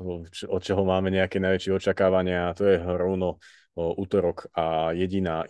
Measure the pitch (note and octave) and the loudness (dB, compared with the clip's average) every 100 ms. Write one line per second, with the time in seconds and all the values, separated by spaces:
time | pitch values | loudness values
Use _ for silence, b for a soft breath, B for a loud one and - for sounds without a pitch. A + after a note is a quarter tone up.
0 | F#2 F2 E2+ - G#2 F#2 - G2 F#2+ F#2 | -10 -10 -10 -14 -6 -6 -2 0 2 2
1 | F#2+ F#2+ F#2 G2 F#2 F#2+ F#2+ F#2+ - F#2 | 2 2 0 0 0 0 0 -2 0 2
2 | F#2+ F#2 F2+ F2+ F2 E2+ G2+ F#2 F2 F2+ | 4 4 2 0 -2 0 4 4 2 -2
3 | F2+ F#2+ F2+ E2 - - _ - E2 G2 | 0 0 -2 -4 -12 -20 _ -6 -4 -4
4 | F#2+ G2+ F2 F2 - - D#2+ D#2+ D#2+ F2 | 0 2 2 -2 -6 -2 0 0 0 0
5 | F#2 G2 F#2 D#2+ | 0 0 -2 -2